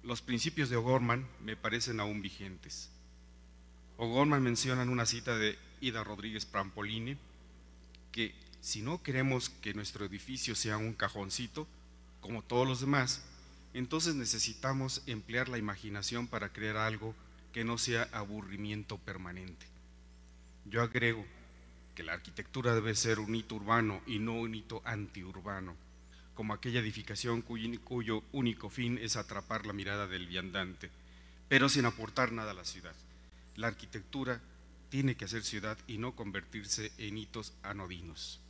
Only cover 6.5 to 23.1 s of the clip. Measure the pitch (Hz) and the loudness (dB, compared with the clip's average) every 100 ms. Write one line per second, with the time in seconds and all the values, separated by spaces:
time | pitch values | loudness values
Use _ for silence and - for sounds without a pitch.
6.5 | 104 98 107 104 110 117 139 - - - | -2 -2 -2 -2 -2 -4 -6 -10 -20 -20
7.5 | - - - - - - - 110 - - | -20 -20 -20 -20 -20 -10 -2 -2 -2 -18
8.5 | - - 104 110 170 - 131 135 127 - | -12 -6 -4 -2 -2 0 2 4 4 0
9.5 | - 107 104 101 - 101 95 - 127 - | -4 -2 0 -2 -4 -4 -6 -6 -4 -2
10.5 | 107 110 107 110 110 98 107 95 - 120 | 0 2 2 0 2 0 0 -4 -2 -4
11.5 | - 156 - - - - - 95 113 - | -6 -8 -12 -20 -20 -20 -14 -6 -6 2
12.5 | 123 131 127 135 143 127 - - - - | 4 6 4 4 4 4 0 -6 -18 -20
13.5 | - - 131 127 160 170 147 117 113 - | -20 -10 -4 0 2 2 2 0 0 0
14.5 | 110 131 135 131 - - 113 101 117 127 | 0 2 2 2 -2 -2 -6 0 0 0
15.5 | 123 104 98 110 101 98 120 120 117 101 | 0 -2 -2 -4 -4 -2 -2 -2 -2 -2
16.5 | - 110 110 110 110 110 110 - - - | -2 0 2 2 0 -6 -8 -16 -20 -10
17.5 | - 117 117 123 117 117 113 101 104 95 | -2 0 2 2 2 2 -2 -4 -6 -6
18.5 | 98 104 107 104 104 - 92 92 90 92 | -6 -4 -4 -4 -8 -6 -8 -8 -8 -10
19.5 | 85 - - - - - - - - - | -12 -16 -20 -20 -20 -20 -20 -20 -20 -20
20.5 | - - 113 117 123 117 113 98 - - | -18 -2 2 2 4 2 2 -4 -14 -20
21.5 | - - - - - 82 87 - - 101 | -20 -20 -20 -18 -10 -6 -4 -6 -8 -6
22.5 | 135 120 117 107 107 117 | 0 4 4 4 2 4